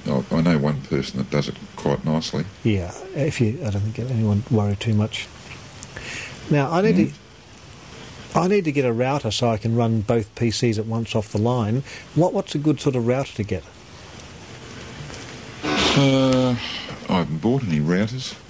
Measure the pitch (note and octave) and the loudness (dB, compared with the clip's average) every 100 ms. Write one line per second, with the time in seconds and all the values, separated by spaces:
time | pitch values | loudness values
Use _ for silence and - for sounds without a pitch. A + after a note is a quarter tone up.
0 | - C#2 B1+ D#2+ E2+ D#2 D2 C#2+ - C#2+ | 0 -2 0 2 4 4 2 -2 -2 -2
1 | C2+ B1+ B1+ C#2+ C2+ - - - - C#2+ | -2 -4 -2 -2 -2 -8 -16 -4 -2 0
2 | D#2 D#2 - - F#2+ - A#2+ G2+ F2 - | 0 -2 -2 -4 -6 -2 0 0 -2 -10
3 | - E4+ D#3 - A2 C#3+ B2+ G2+ G#2 A2+ | -10 -2 -2 0 0 0 -2 -2 -2 -4
4 | B2 A#2+ A2 G2+ - A2 G#2 G2 A#2 G#2+ | -4 0 2 2 2 2 2 0 0 2
5 | G#2+ - - - - - - - - - | 0 -4 -10 -14 -16 -16 -16 -16 -16 -14
6 | - - - - - D3 C#3 E3 G#3+ F3+ | -12 -12 -12 -14 0 2 2 2 4 4
7 | G3+ - - - - - - - - - | 2 -2 -20 -20 -20 -20 -20 -20 -18 -18
8 | - - - - F3+ G#3 D#3+ C#3 B2+ A2+ | -18 -18 -2 0 4 4 4 2 2 2
9 | B2+ C#3+ A#2 - A#2+ A2 A#2 A#2 A2+ A2+ | 2 2 0 2 2 2 2 2 2 2
10 | G2+ A#2 G#2 - A#2 - A#2+ G#2+ A2 A2+ | 2 0 0 -2 0 2 0 0 -2 -4
11 | A2+ A2+ G#2 G#2 A2+ B2 G#2 B2 - - | -2 -2 -2 0 2 2 2 0 -4 -14
12 | - - F3 G3 F#3 D3+ D3+ C3+ D3 B2 | -4 2 2 2 -2 0 0 2 0 0
13 | A#2 B2+ C3+ - G2 F2+ - - - - | 2 0 -2 -4 -4 -4 -6 -20 -20 -20
14 | - - - - - - - - - - | -18 -18 -18 -18 -18 -16 -16 -16 -14 -14
15 | - - - - - - - - - - | -14 -12 -14 -14 -16 -8 -2 2 4 6
16 | C#3 C3+ C3 B2+ B2+ A#2+ - - - - | 6 6 6 6 4 2 -2 -8 -10 -10
17 | - - E2+ D#2 G#2+ C3+ G#2+ D#2 D2+ F2+ | 0 0 2 0 2 2 2 2 2 2
18 | A2 B2+ B2 - | 0 -4 -8 -12